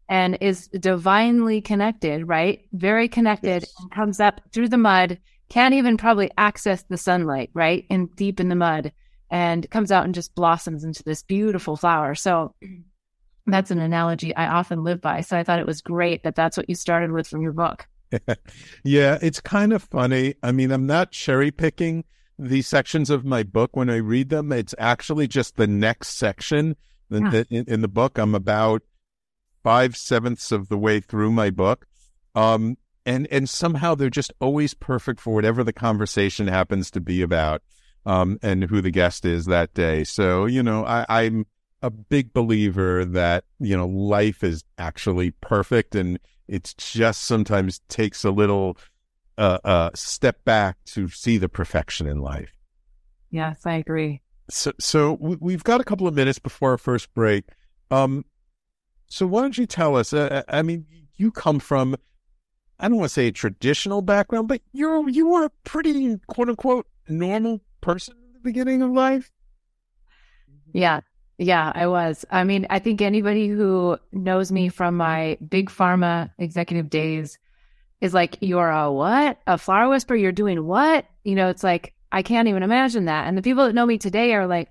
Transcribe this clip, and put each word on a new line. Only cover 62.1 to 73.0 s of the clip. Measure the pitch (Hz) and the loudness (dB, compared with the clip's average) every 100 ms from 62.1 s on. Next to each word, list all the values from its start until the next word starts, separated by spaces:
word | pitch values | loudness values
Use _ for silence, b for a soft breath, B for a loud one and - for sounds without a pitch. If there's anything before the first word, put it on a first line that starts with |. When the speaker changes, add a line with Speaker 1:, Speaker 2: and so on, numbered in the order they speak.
| _ _ _ _ _ _ - | _ _ _ _ _ _ -4
Speaker 2:
I | 202 | 0
don't | 233 | 0
wanna | 147 | 0
say | 147 120 | 2 0
a | |
traditional | - 107 98 127 151 196 202 | 0 -6 -2 0 0 0 -2
background, | 190 202 196 226 226 | 2 2 2 -2 -2
but | 254 _ | -4 _
you're, | 269 311 320 285 | -4 0 0 0
you | 269 330 | 2 4
were | 349 | 4
a | 302 _ | 2 _
pretty, | - 311 330 285 254 208 - | -8 -2 0 0 -2 -4 -6
quote | - 240 | -4 -2
unquote, | 226 254 254 - _ - | -2 0 0 -2 _ -8
normal | 160 180 214 226 214 _ - | -4 -2 -2 -2 -4 _ -8
person | - 180 - 240 | -4 -4 -6 -20
in | _ | _
the | 254 | -10
beginning | 247 233 254 262 | -6 -4 0 0
of | 254 | 2
life. | 254 262 269 - _ _ _ _ _ _ _ _ _ _ _ _ 143 160 | 2 2 0 -4 _ _ _ _ _ _ _ _ _ _ _ _ -20 _
Speaker 1:
Yeah. | 175 175 151 - _ _ - | 0 2 0 -6 _ _ -4
Yeah, | 180 175 156 | 2 2 0
I | - 175 | 0 0
was. | 180 165 151 - | 0 0 -4 -2
I | 185 | 0
mean, | 190 196 190 | 2 0 0
I | 196 | -2
think | 226 208 | 0 0